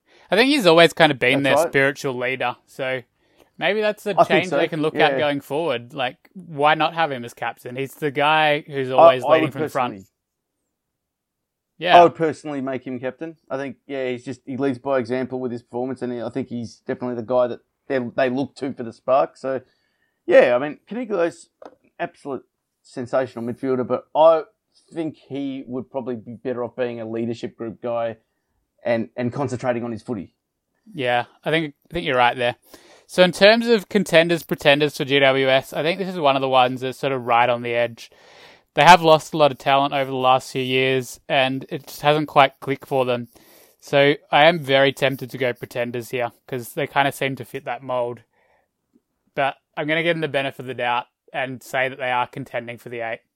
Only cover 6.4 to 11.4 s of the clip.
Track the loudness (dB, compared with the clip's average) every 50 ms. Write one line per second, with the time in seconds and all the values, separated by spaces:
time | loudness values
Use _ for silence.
6.4 | -18 -12 -2 2 2 4 4 4 2 0 0 -2 -2 -2 -2 -6 -10 -12 -10 -8
7.4 | -8 -8 -8 -10 -14 -12 -8 -8 -8 -8 -8 -6 -6 -4 -2 0 2 2 4 4
8.4 | 4 2 0 -2 -4 -6 -6 -6 -4 0 4 6 6 6 6 4 2 2 2 2
9.4 | 2 -2 -4 -6 -6 -4 -2 -4 -4 -4 -6 -12 -18 _ _ _ _ _ _ _
10.4 | _ _ _ _ _ _ _ _ _ _ _ _ _ _ _ _ _ _ _ _